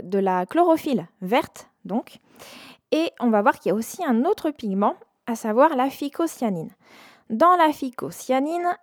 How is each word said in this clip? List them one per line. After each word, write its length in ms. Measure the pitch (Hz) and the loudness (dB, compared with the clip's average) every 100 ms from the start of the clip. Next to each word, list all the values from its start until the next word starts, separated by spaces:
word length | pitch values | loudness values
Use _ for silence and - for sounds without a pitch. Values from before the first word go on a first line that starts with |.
de 160 | 180 196 | -2 0
la 280 | 190 185 180 | 0 0 0
chlorophylle 600 | 320 349 320 320 226 165 - | 2 4 2 2 -4 -4 -10
verte, 480 | 185 254 - - - _ | -2 -2 -2 -10 -20 _
donc, 340 | 175 220 - - _ - - - - - - | -6 -6 -6 -16 _ -20 -20 -20 -20 -16 -4
et 180 | 311 330 - | -2 -2 -2
on 80 | 240 | 0
va 140 | 208 | 2
voir 160 | 233 302 | 2 0
qu'il 120 | 196 | 0
y 20 | |
a 40 | 208 | -2
aussi 260 | - - | -4 -6
un 200 | 320 226 | -2 0
autre 260 | 320 415 311 | 0 0 -4
pigment, 440 | 285 214 190 220 349 _ _ - | -4 -4 0 0 -2 _ _ -10
à 80 | |
savoir 420 | 226 226 220 311 269 | -6 -2 4 4 4
la 140 | 269 | -2
phycocyanine. 800 | - 285 - 330 - 226 175 156 - _ - - _ - | -2 -8 -4 -4 -2 -4 -4 -8 -14 _ -20 -20 _ -6
Dans 280 | 220 339 359 | 2 4 6
la 140 | 311 | 4
phycocyanine, 1040 | 294 262 - - - - 262 294 349 349 - | 0 -8 -10 -12 -10 -2 -2 -2 -2 -4 -4